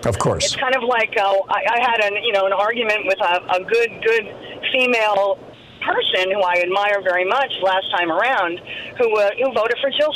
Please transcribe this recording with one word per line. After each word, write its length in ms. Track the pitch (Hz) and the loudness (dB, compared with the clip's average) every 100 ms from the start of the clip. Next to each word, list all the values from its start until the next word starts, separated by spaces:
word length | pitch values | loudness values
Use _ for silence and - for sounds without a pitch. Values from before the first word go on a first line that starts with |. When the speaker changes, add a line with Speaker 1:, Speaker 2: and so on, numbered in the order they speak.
| 120 | -2
Speaker 1:
Of 140 | - | 0
course. 260 | 135 85 - | 0 0 -2
Speaker 2:
It's 100 | - | -2
kind 200 | 262 254 | 0 0
of 80 | |
like, 340 | 233 240 220 226 | 0 0 0 0
uh, 180 | 196 196 190 | 2 2 2
I, 140 | 202 202 | 0 0
I 80 | 240 | 0
had 240 | 247 226 | 2 2
an, 200 | 202 208 | 0 0
you 100 | 233 | 0
know, 120 | 196 196 | 2 2
an 80 | |
argument 540 | 196 208 233 220 214 190 | 2 0 0 0 0 0
with 120 | 190 | 0
a, 220 | 180 180 - 185 | 2 0 0 -2
a 80 | |
good, 260 | 185 233 226 - 220 | 2 2 0 0 0
good 240 | 226 214 - - - - | 0 -2 -12 -16 -10 -2
female 680 | 262 247 233 214 202 202 190 - - - - | 0 2 2 2 2 0 -2 -8 -20 -20 -8
person 520 | - 427 - 190 185 | -4 -2 0 0 0
who 100 | 202 | 0
I 140 | 180 175 | 0 0
admire 380 | 175 196 202 202 | 0 0 0 0
very 220 | 185 180 | 0 0
much 280 | 185 247 254 - | 0 0 0 0
last 280 | 190 185 - | 0 0 -2
time 200 | 180 170 | -2 0
around, 480 | 165 240 247 175 175 - - - - | 0 2 0 -2 -4 -12 -14 -8 -2
who, 180 | 233 214 | 0 2
uh, 140 | 202 202 | 2 0
who 140 | 269 | 0
voted 240 | 226 226 240 | 0 0 0
for 100 | 277 | -2
Jill 200 | 277 302 | 0 0